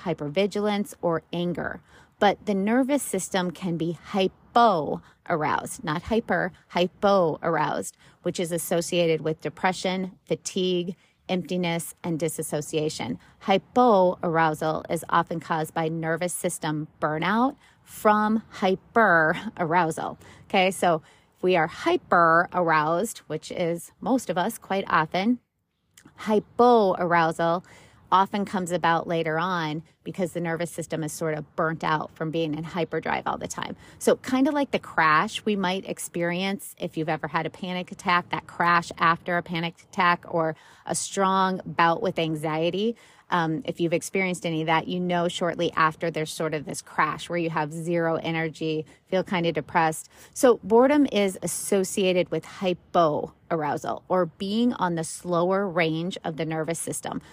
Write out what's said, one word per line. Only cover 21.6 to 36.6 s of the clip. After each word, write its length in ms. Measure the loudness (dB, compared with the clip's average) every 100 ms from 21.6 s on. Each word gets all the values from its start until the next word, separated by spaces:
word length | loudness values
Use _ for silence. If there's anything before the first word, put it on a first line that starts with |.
| 2
hyper 840 | -2 -2 -2 2 4 6 6 4
aroused, 680 | 0 2 2 2 0 -2 -6 -8
which 240 | -8 -8
is 420 | -4 -2 -2 -8 _
most 300 | -2 0 0
of 80 | -2
us 200 | -2 -4
quite 260 | -4 -4 0
often, 500 | 0 0 0 0 0 -4 _ _ _ _ _ -20 -12
hypo 800 | 0 0 0 4 6 8 4
arousal 720 | 2 2 2 2 2 0 0 -4 -20 -20 _ _
often 300 | 4 4 0
comes 260 | -2 -4 -4
about 380 | 0 2 2 0
later 300 | -2 0 -2
on 420 | -2 -2 -2 -4 -8 _
because 280 | -14 -4 -4
the 80 | -2
nervous 300 | -4 -4 -4
system 320 | -8 -8 -6
is 100 | -6
sort 220 | -4 -4
of 220 | -4 -6 -2
burnt 260 | -2 0
out 320 | 0 0 -2
from 160 | -6 -4
being 240 | -2 -2
in 80 | -4
hyperdrive 640 | -6 -4 -4 -4 -2 -4 -4
all 120 | -6
the 100 | -8
time. 260 | -10 -10 -12 -18 -2
So 180 | 2 2
kinda 360 | 0 0 2
like 180 | 2 -2
the 80 | -4
crash 640 | -4 0 4 4 2 -4
we 120 | -4 -2
might 320 | -2 -2 -6
experience 880 | -10 -8 -4 -2 -2 -2 -4